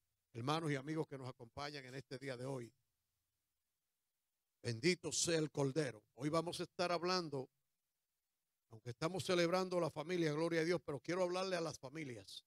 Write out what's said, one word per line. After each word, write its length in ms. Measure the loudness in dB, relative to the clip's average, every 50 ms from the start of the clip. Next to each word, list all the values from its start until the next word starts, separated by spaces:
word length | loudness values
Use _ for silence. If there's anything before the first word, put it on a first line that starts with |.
| _ _ _ _ _ _
hermanos 400 | -10 -4 0 2 2 2 2 0
y 40 | 0
amigos 300 | 0 -2 -4 -2 -2 -2
que 120 | -4 -6 -8
nos 100 | -8 -10
acompañan 560 | -10 _ -18 -14 _ -8 -8 -8 -8 -10 -12
en 120 | -10 -12
este 220 | -12 -10 _ -10 -8
día 160 | -6 -6 -6
de 120 | -6 -6
hoy. 260 | -6 -6 -6 -8 -10 _ _ _ _ _ _ _ _ _ _ _ _ _ _ _ _ _ _ _ _ _ _ _ _ _ _ _ _ _ _ _ _ _ _ _ _ _ _
Bendito 500 | -4 -4 -2 2 4 2 2 4 0 -4
sea 260 | 0 0 2 2 2 2
el 120 | 2 0
Cordero. 520 | 2 2 2 2 2 0 0 0 -4 -8 _ _ _
Hoy 160 | -4 -2 2
vamos 300 | 2 2 2 0 -4 -4
a 20 |
estar 280 | -6 -6 _ -2 0 2
hablando, 600 | 2 2 2 2 2 2 2 0 -4 -4 -6 -6 _ _ _ _ _ _ _ _ _ _ _ _ _ _ _ _ _ _ _ _ _ _ _ _
aunque 180 | -20 -14 _ -12
estamos 340 | -6 -2 -2 0 0 0
celebrando 560 | 2 2 4 6 6 6 4 2 2 2 2 2
la 120 | 2 2
familia, 420 | 0 -4 -4 -2 0 2 2 2
gloria 300 | 2 2 2 2 4 2
a 20 | 4
Dios, 160 | 4 2 0
pero 160 | 0 -4 -8 -6
quiero 260 | -2 -2 2 2 2
hablarle 320 | 2 2 -2 0 0 0
a 40 | -2
las 180 | -2 -4 -6 -8
familias, 640 | -12 -10 -8 -8 -8 -6 -8 -10 -12 -12 -14 -14 _